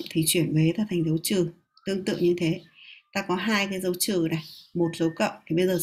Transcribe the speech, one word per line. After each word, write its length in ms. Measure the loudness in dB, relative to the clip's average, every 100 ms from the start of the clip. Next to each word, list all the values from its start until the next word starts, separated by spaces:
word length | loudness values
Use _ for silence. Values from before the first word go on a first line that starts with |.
| -4
thì 140 | 0 2
chuyển 260 | 2 2 4
vế 180 | 2 2
ta 80 | -2
thành 140 | 0
dấu 140 | 0 0
trừ. 280 | 0 0 0 -4 _ _ -6
Tương 200 | -4 -4
tự 120 | 0
như 180 | 2 2
thế. 240 | 0 -2 -6 -20 -20 -20 _
Ta 120 | -6 -4
có 80 | -2
hai 320 | 0 0 0
cái 140 | -2
dấu 120 | -4 -2
trừ 280 | 0 0 0
này, 120 | -2 -4 -16 -10
một 180 | -2 -2 0
dấu 140 | -2 0
cộng 200 | -2 -2 -2
thì 100 | 0
bây 120 | 2
giờ 120 | 0